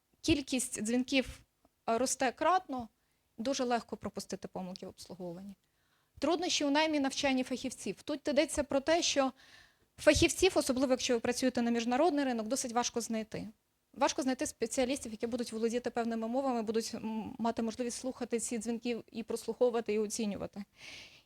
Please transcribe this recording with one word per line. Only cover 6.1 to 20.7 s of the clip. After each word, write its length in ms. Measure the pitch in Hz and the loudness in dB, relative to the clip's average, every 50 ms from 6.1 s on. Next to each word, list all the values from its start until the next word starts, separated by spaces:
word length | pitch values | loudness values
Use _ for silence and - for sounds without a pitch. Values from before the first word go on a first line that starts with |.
| _ - | _ -2
Труднощі 460 | 269 302 349 311 359 330 - - 302 | 2 2 2 2 0 0 0 0 2
у 60 | 285 | 2
наймі 260 | 277 302 320 320 302 | 4 4 4 4 2
і 40 | 294 | 2
навчанні 440 | 269 269 - - 294 269 262 254 254 | 0 0 -2 0 0 2 2 2 0
фахівців. 580 | - 254 - - 247 - - - 208 180 - | -2 -6 -6 -6 -8 -8 -6 -8 -8 -8 -8
Тут 260 | - - 302 285 - 302 | -6 -6 -6 -4 -2 2
йдеться 360 | 254 294 320 - - 302 277 | 2 2 2 2 0 -4 -2
про 160 | - 277 277 | 0 0 0
те, 220 | 269 320 330 349 | 2 4 2 4
що 300 | - - - 277 269 262 - _ - - - - - _ _ _ _ _ _ - | 4 2 2 4 2 2 0 _ -20 -20 -20 -20 -20 _ _ _ _ _ _ 4
фахівців, 540 | - 302 294 - 330 311 - - 359 370 - | 6 6 8 8 6 4 4 4 4 4 4
особливо 380 | 320 - - 247 254 277 247 | 4 2 2 2 2 4 2
якщо 220 | 262 247 - - 240 | 2 2 2 0 0
ви 60 | 226 | 2
працюєте 420 | - 247 240 - 262 254 - 247 | 2 0 0 2 2 2 2 2
на 80 | 233 233 | 0 2
міжнародний 540 | 233 233 226 240 247 269 320 359 294 285 277 | 2 0 0 2 4 4 4 4 4 2 2
ринок, 220 | 262 240 226 214 | 0 0 -2 -2
досить 260 | 220 269 - - 233 | -2 -2 -2 -2 -2
важко 280 | 220 240 233 - - 233 | -2 0 -2 0 -2 -4
знайти. 480 | 214 - 226 220 214 - - 170 190 214 - _ _ _ _ _ _ _ - | -2 -2 -4 -4 -4 -6 -8 -8 -8 -10 -14 _ _ _ _ _ _ _ -2
Важко 280 | 214 269 - - 330 | 0 0 0 2 0
знайти 240 | 262 262 254 - 302 | 0 0 0 0 -2
спеціалістів, 680 | - - - 226 226 - 269 254 240 294 277 - 226 | -6 -2 -4 -4 -2 0 0 0 0 0 -4 -6 -10
які 140 | 214 - 240 | -6 -6 -4
будуть 260 | 233 247 240 233 - | -4 -2 -4 -4 -4
володіти 380 | 220 220 226 226 233 240 - 240 | -2 -2 -2 0 0 0 -2 -2
певними 380 | - 240 233 233 233 226 226 226 | -2 -2 -2 0 -2 -2 -2 0
мовами, 340 | 240 269 277 262 240 233 | 0 0 0 0 0 0
будуть, 320 | 214 220 214 226 226 - 233 | -2 0 -2 -2 -2 -2 -8
м, 400 | - 202 220 220 220 190 196 - - | -6 -6 -4 -4 -4 -6 -6 -6 -2
мати 240 | 226 233 226 - | -2 0 0 0
можливість 360 | 226 226 220 - 240 240 - - | -2 -4 -2 -4 -4 -4 -4 -4
слухати 420 | - 262 - - 247 - 240 226 | -6 -6 -6 -6 -4 -4 -2 -4
ці 180 | - - 240 220 | -2 -2 -4 -4
дзвінки 400 | 196 233 233 226 - 240 233 220 - - | -2 -4 -4 -4 -2 -4 -4 -4 -6 -8
і 100 | - 233 | -10 -10
прослуховувати, 720 | 220 - 233 - - 226 220 - 247 247 220 233 226 - 214 | -6 -4 -6 -4 -4 -6 2 4 4 4 4 2 0 0 0
і 40 | 220 | 0
оцінювати. 640 | 214 208 - - 220 202 190 - 165 - - 202 202 _ | 0 0 -2 -2 -2 -2 -2 -4 -6 -8 -8 -12 -14 _